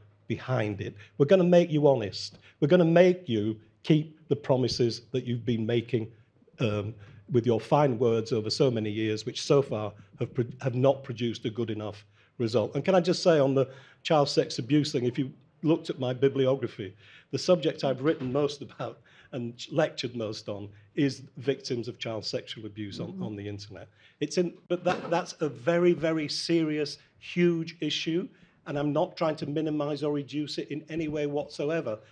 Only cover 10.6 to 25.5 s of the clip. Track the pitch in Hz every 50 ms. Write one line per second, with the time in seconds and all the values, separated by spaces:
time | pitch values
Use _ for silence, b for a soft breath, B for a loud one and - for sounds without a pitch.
10.6 | - 135 117 123 131 135 135 135 - - 117 104 120 117 107 - - 120 110 123
11.6 | 117 104 107 107 107 101 98 - - b b b b b b - 120 110 117 113
12.6 | 107 - - 143 - 196 185 180 165 185 165 - - 185 165 147 135 139 131 135
13.6 | 127 127 B B B B B B - - 165 147 147 151 - 160 - - - -
14.6 | 123 113 147 151 139 - - 131 120 123 123 - 131 - - - _ _ _ _
15.6 | - 147 170 160 - - - 156 131 123 131 117 135 135 120 139 131 127 139 135
16.6 | 127 - - - 101 95 - b b b b b b b - 135 - - 180 165
17.6 | 147 156 139 - 156 135 127 123 131 156 160 160 131 127 123 143 147 143 - -
18.6 | 127 - - - 131 113 117 - b b b b b b - 127 120 117 120 -
19.6 | - - - 156 156 - - - - 120 120 120 110 104 113 - - 117 104 98
20.6 | 104 104 b b b b _ 175 143 139 131 - - - _ 135 117 139 135 139
21.6 | - - 131 120 110 120 113 - - 120 113 107 98 - - 120 - - - 117
22.6 | 110 104 101 107 107 98 90 - 170 175 185 190 120 110 104 101 101 104 101 101
23.6 | 101 104 92 90 - b b b b b b b 151 147 - 185 180 165 - -
24.6 | _ - 180 175 - 175 185 - - - 170 180 175 - - - 160 143